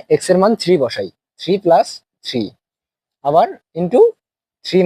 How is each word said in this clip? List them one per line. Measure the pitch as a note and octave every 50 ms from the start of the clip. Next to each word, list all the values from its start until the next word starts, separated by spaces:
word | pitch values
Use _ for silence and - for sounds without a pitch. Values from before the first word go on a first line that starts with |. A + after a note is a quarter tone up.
| - -
এক্স | D#3 - - -
এর | F3+ F#3
মান | F#3+ - -
থ্রি | - - E3+ F#3
বসাই, | D3 B2+ A2+ - G#2 G2 F2 - _ _ _ _ -
three | - D#3+ G3 G3 -
plus | E3+ E3 G3 - - - - _ _ _ _ -
three, | - - A#2+ G2+ - - _ _ _ _ _ _ _ _ _ _ _ _ _
আবার | - C#3+ D3+ E3+ A3 G4 D4+ - _ _ - E3
into | F3+ E3 - F#4+ A4+ A#4 - _ _ _ _ _ _ _ _ _ -
three | - E3+ F#3 F3+